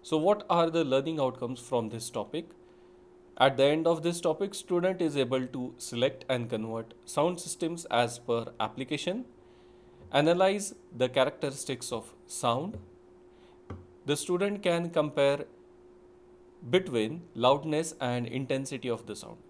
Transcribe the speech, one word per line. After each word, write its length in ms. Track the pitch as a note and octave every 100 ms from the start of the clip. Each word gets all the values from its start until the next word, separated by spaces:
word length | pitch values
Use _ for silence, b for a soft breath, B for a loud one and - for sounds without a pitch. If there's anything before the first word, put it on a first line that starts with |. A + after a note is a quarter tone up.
So 160 | - D#3
what 260 | E3+ G#3 -
are 180 | E3+ E3
the 160 | E3
learning 340 | C#3+ C3+ D3 D#3+
outcomes 400 | C3 B2 B2 D#3+
from 300 | - B2 A2
this 220 | A#2 -
topic? 400 | A#2 G2+ D#3 E3 - B B B B B B - -
At 180 | C3+ C3
the 80 |
end 220 | C#3 D#3 E3
of 160 | D#3+
this 180 | E3 E3+
topic, 340 | E3+ D#3 G3
student 460 | - - F3 F#3 F#3
is 160 | E3 C#3+
able 300 | B2 C3 B2+
to 280 | C3 B2+ -
select 480 | - A#2+ B2+ C3 -
and 220 | B2+ A#2
convert 420 | A2 A2+ A2+ A2+ - -
sound 340 | - E3 F3
systems 460 | E3 - D#3+ F3 -
as 320 | A#2 A#2+ -
per 340 | - A#2 A2+ -
application, 640 | G#2+ - C3 D3 - G#3+ B3 - B B B B B B B
analyze 640 | C#3 D#3 F3 F#3+ G3+ G3+ - -
the 140 | A#2+ B2+
characteristics 840 | C3 C3 - C#3+ C3+ - B2+ -
of 200 | A2+ - - -
sound. 500 | - B2 A#2+ F3+ - - - - - - B B B - - - - -
The 100 | D3
student 460 | - F3+ G3+ G3+
can 260 | F#3+ E3+ E3+
compare 540 | E3 D3 D3 C#3 C#3+ - - - - - - - - - - - - A#2+
between 540 | F3+ F#3 A#2+ A2 E3 -
loudness 600 | A2+ B2 C#3+ D#3 D3+ E3+ -
and 260 | B2+ B2 A#2+
intensity 600 | C3 C3 C3+ C3+ C3 B2+
of 180 | A2 -
the 80 |
sound. 220 | G#2 G#2+ A2+